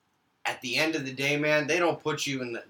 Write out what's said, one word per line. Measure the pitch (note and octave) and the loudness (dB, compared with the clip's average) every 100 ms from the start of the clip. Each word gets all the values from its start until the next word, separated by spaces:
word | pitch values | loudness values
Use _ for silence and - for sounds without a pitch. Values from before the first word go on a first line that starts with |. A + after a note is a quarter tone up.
| _ _ _ _ | _ _ _ _
at | - A#2+ | -6 -6
the | B2 B2 | -4 0
end | D#3+ D#3 | 2 0
of | C3 | -4
the | |
day, | C3 C#3 D3 | -2 0 2
man, | D3+ D3+ C#3 | 4 2 2
they | F3 | 2
don't | F3 D3 | 2 2
put | D#3 D3 C#3+ | -2 -2 -2
you | C3+ | -4
in | A#2+ | -6
the, | A2+ | -8